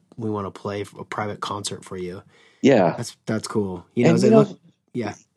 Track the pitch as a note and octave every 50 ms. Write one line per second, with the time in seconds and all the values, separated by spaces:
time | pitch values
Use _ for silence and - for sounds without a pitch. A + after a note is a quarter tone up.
0 | _ _ - - A#2 A2 G#2+ G#2 G2 F2+ - - - G#2+ G2+ G#2 G2+ - - -
1 | - - - - G#2+ G#2 G2+ - - - G2+ G2+ G2+ - - - - - F#2+ F#2
2 | F2+ F2+ F2+ G2+ - _ _ _ _ _ _ - - B2+ C3+ G#2+ F2+ - - -
3 | A#2 - - _ _ - A2 G#2+ - - - A2+ G2+ F#2+ F2+ F2 - _ - A#2+
4 | B2 D#3+ E3+ F3 G3 G#3+ A3 A3 G#3 G3 F#3 _ _ _ _ _ _ _ - B2+
5 | A2 - - - _ _ -